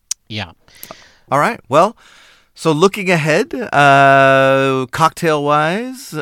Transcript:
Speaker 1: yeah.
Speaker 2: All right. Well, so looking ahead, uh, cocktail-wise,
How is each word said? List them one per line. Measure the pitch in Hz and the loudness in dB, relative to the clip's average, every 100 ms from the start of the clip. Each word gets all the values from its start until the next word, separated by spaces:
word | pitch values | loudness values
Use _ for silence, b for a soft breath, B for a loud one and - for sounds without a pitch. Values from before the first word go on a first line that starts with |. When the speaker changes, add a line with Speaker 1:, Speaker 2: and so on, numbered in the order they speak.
| - - - | -16 -16 -12
Speaker 1:
yeah. | 104 92 - B B B B B B - | -10 -12 -14 B B B B B B -6
Speaker 2:
All | 135 | -2
right. | 165 233 - | -2 -4 -2
Well, | 143 196 b b b b b b | 0 0 b b b b b b
so | - 160 | -6 -4
looking | 151 190 208 185 | 0 0 -2 -4
ahead, | 175 151 147 - | -2 0 -2 -2
uh, | 269 226 139 143 139 139 135 135 135 135 135 135 131 127 | -8 -4 0 4 4 4 4 4 4 2 2 0 -2 -6
cocktail-wise, | - 160 - 170 151 143 147 156 190 254 254 - 151 | -2 -2 0 -2 -2 0 0 -2 -4 -8 -14 -14 -12